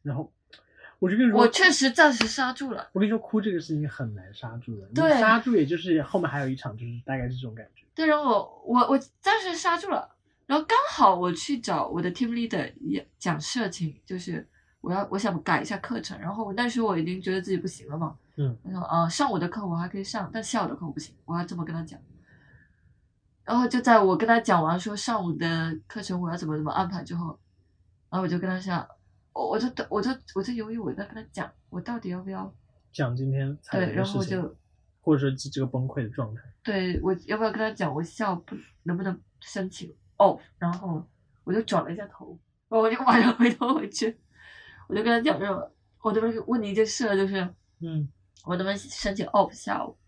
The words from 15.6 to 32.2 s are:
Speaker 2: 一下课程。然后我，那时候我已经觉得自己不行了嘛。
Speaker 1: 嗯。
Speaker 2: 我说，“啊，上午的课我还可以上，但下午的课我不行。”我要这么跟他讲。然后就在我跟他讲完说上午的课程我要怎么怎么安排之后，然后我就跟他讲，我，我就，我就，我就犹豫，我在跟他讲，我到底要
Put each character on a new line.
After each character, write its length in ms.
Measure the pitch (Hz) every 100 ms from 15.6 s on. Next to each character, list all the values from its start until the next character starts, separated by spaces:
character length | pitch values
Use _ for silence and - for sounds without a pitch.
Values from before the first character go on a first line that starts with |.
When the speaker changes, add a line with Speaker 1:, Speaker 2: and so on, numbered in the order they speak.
Speaker 2:
一 40 |
下 120 | - 196
课 220 | - 226
程。 180 | 220 185
然 120 | 170
后 120 | 214
我， 80 | 208
那 160 | 196 240
时 120 | 240
候 60 | 226
我 100 | 175
已 80 |
经 160 | 160 185
觉 140 | 185
得 80 | 190
自 80 | 180
己 80 | 185
不 80 | 185
行 220 | - -
了 100 | 151
嘛。 180 | 156 - _ -
Speaker 1:
嗯。 200 | 135 113
Speaker 2:
我 80 | 185
说 100 | 185 170
，“啊， 220 | 170 170
上 220 | 170 269
午 60 | 185
的 100 | 175
课 180 | 220 196
我 80 | 165
还 120 | 180
可 100 | 196
以 60 |
上， 260 | 196 220 180
但 100 | 226
下 220 | - 233
午 40 | 180
的 60 | 147
课 100 | 165
我 60 |
不 80 | 151
行。” 140 | - _ -
我 100 | 170
要 80 |
这 120 | 175 175
么 80 |
跟 100 | 156
他 80 | 165
讲。 180 | 160 - - - _ _ _ - _ _ _ _ _ _ _ _
然 140 | - 233
后 80 | 247
就 140 | 247
在 180 | 240 226
我 180 | 190 180
跟 100 | 226
他 140 | 233
讲 220 | 226 175
完 160 | 156 180
说 180 | 214 208
上 260 | - 226
午 100 | 175
的 440 | 131 165 165 165 156 _
课 120 | 214
程 200 | 190 180
我 100 | 175
要 60 | 175
怎 100 | 160
么 100 | 151
怎 80 |
么 60 | 151
安 180 | - 175
排 140 | 185
之 140 | - 175
后， 220 | 165 - _ _ _ _ _ _ _
然 80 | 185
后 40 |
我 60 | 180
就 100 | 170
跟 100 | 185
他 100 | 185
讲， 260 | 190 175 - - _ _ _
我， 180 | - -
我 80 | 214
就， 80 | 247 - -
我 100 | 208
就， 100 | 240 262 - 196
我 60 |
就 100 | 196
犹 180 | 240 214
豫， 80 | 233
我 140 | 196
在 120 | 185
跟 100 | 202
他 140 | 220 220
讲， 180 | - - _ _
我 120 | 180
到 180 | 180 240
底 120 | 196
要 120 | 180